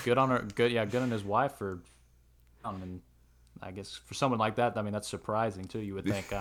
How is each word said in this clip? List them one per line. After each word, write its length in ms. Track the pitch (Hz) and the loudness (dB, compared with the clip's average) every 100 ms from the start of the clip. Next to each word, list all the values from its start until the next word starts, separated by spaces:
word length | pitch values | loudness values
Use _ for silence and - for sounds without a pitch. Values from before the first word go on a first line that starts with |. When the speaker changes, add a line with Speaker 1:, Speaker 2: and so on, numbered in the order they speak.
Speaker 1:
good 140 | 120 127 | 2 4
on 120 | 131 | 4
her. 100 | 123 | 2
Good, 320 | 107 98 120 | 0 2 4
yeah, 120 | 117 | 4
good 160 | 104 123 | 2 2
on 100 | 127 | 2
his 100 | 113 | 0
wife 300 | 98 110 139 - | 2 2 2 0
for, 200 | 101 90 - - _ _ _ _ _ _ | -6 -6 -10 -20 _ _ _ _ _ _
I 80 | 113 | -8
mean, 280 | 95 92 92 - _ _ _ _ - | -8 -8 -10 -14 _ _ _ _ -16
I 80 | 95 | -12
guess 240 | 95 95 | -12 -12
for 200 | - - | -14 -12
someone 260 | - 135 113 | 0 2 4
like 160 | 110 104 | 2 4
that, 200 | 113 110 | 2 2
I 60 | |
mean, 100 | 104 | -2
that's 140 | 104 - | -2 -4
surprising 600 | - - 107 113 92 95 | -6 -2 0 0 -2 -8
too. 120 | 113 | -6
You 160 | 104 | -6
would 100 | 95 95 | -2 -2
think, 260 | 98 90 | -2 -2
Speaker 2:
<laughs> 0 | |
Speaker 1:
"Uh, 60 | 101 | -4